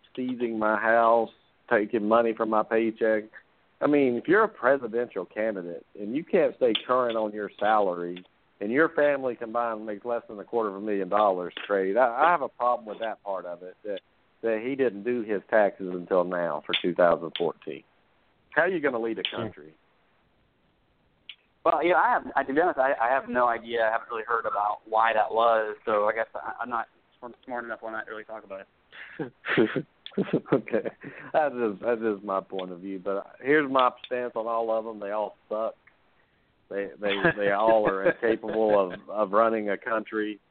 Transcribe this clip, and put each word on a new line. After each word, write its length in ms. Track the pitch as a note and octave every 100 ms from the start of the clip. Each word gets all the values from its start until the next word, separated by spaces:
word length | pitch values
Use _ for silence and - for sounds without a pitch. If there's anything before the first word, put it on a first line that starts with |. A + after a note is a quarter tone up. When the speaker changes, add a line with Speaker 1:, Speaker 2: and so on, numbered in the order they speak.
| _
Speaker 1:
seizing 440 | - B2+ A#2+ A#2+ A2
my 180 | G#2+ G#2+
house, 520 | A2+ A#2 A2+ A#2 A2+ - _ _ -
taking 360 | A2+ G#2+ A2+ G#2
money 280 | A2+ A#2
from 160 | A2 A2+
my 120 | G#2+
paycheck. 640 | G#2+ A2+ A2+ A2 A2+ A2 G#2+ - _ _ _ _
I 60 | C#3+
mean, 300 | D3 C3 A#2+
if 120 | C#3+
you're 140 | G3
a 40 | A3+
presidential 760 | - A#2+ C#3 A#2+ A#2 A#2 G2+
candidate 640 | F2+ G#2+ A2 G2 F2 E2+ - -
and 160 | G#2
you 100 | C3+
can't 300 | E3+ F#3+ C#3 -
stay 160 | B2+ G#2+ -
current 300 | B2+ A#2+ A2+
on 160 | G#2+
your 180 | G#2+ G2+ -
salary 640 | G#2 G#2+ G2 F2 F2 F2+ - _ _ _
and 120 | G2+
your 160 | C3 D#3+
family 480 | D#3 D3 C#3 C3 A2
combined 500 | A2+ A#2 A#2 A2 A2
makes 180 | G2+
less 180 | A#2+ A#2 -
than 100 | G#2
a 40 |
quarter 240 | F#2 A#2 G#2+
of 60 | F#2+
a 40 |
million 280 | G#2+ G2 F#2
dollars, 460 | G2+ G#2+ F#2 F2 - -
Trey, 300 | G2+ F#2+ G#2
I, 300 | B2+ A#2+ D#3+
I 40 |
have 120 | F3
a 60 | B2
problem 380 | - A#2+ A#2+ A2
with 100 | G2+
that 240 | A2+ G2
part 240 | G2+ F#2 F2
of 160 | F2
it, 140 | F2+ F2+
that, 160 | G#2 F#2+ - _ _ _
that 200 | A2+ G#2+ A#2+
he 80 |
didn't 300 | C3+ B2+ G2+
do 180 | A2 B2
his 200 | G#2+ G2 -
taxes 440 | A2+ G2+ - F#2
until 300 | F2+ F2 F#2
now 360 | F2+ F2+ E2+ D2+ -
for 80 | F2
two 100 | F2+
thousand 380 | E2 F2 D#2+ E2 -
fourteen. 460 | E2 - - C#2 - _ _ _ _ _ _
How 120 | D3+
are 60 | F3
you 120 | F3
gonna 180 | C#3+ A#2+
lead 220 | A#2 A2
a 160 | - G2+
country? 360 | A2 - D2+ D#2 _ _ _ _ _ _ _ _ _ _ _ _ _ _ - - _ _
Speaker 2:
Well, 200 | E3 D#3+
yeah, 100 | E3+ F3
I 120 | A3+
have, 120 | G#3 B2+
I, 80 | C#3
to 80 | C3+
be 60 | C#3
honest, 180 | F3 C#3
I, 160 | C3 C#3+
I 80 | A#2
have 180 | C3+ A#2
no 180 | B2 B2
idea. 400 | A#2 A2+ A#2 A2
I 60 |
haven't 160 | A2+ -
really 140 | A#2 A2
heard 200 | A#2 A2
about 320 | G2+ G#2 G#2 A2
why 240 | A2 A2+
that 200 | A2 G#2+
was, 440 | A2 A#2 A2+ G#2+ G#2+
so 220 | - G#2+ G#2
I 80 |
guess 120 | A2 A2+
I, 180 | F2 A2 -
I'm 80 | A#2+
not 160 | A#2 - _ _ _ B2 A2+
smart 200 | - A#2+
enough 160 | A#2 G#2+
when 120 | A2+
I 80 | A2 A2
really 160 | G#2+
talk 200 | G#2+ A2
about 160 | G2+ G2 G2 _ _ - - -
it. 680 | B2+ - - - A2 - -
Speaker 1:
<laughs> 60 | _ - - - D3 -
Okay, 360 | C3 - A2 A2 - - - -
that's 220 | D#3+ D3
just, 260 | B2 A#2 F#2+
that's 200 | A#2 A#2
just 240 | A2+ G2+
my 160 | G2+ F#2+
point 320 | F#2+ F#2+ F#2
of 80 | F2
view. 180 | G2 F#2+
But 320 | G2 G2 - -
here's 300 | B2+ D3+ C#3
my 200 | C3+ B2 - -
stance 260 | B2 B2
on 140 | A#2 A2
all 220 | A2+ A2+ A2
of 80 |
them. 140 | A2 G#2+
They 140 | G2+
all 240 | G#2+ G2+ - _
suck. 260 | G#2+ A2 - _ _ _ _ _ _ _ _ _
They, 180 | G2 G2 C#2
they, 120 | G#2 G2 F#2+ G#2
they 140 | G2+
all 340 | G2+ A2 A2+ G#2
are 220 | F#2+ G2
Speaker 3:
<laughs> 0 |
Speaker 1:
incapable 720 | - A#2 A2+ A2 G#2+ A2 G2+
of, 180 | F#2 G#2 -
of 220 | G2+ G2+
running 400 | G2+ A2+ A2+ G#2
a 60 | F#2+
country. 640 | B2 A2+ G#2 A2 G#2+ G#2 _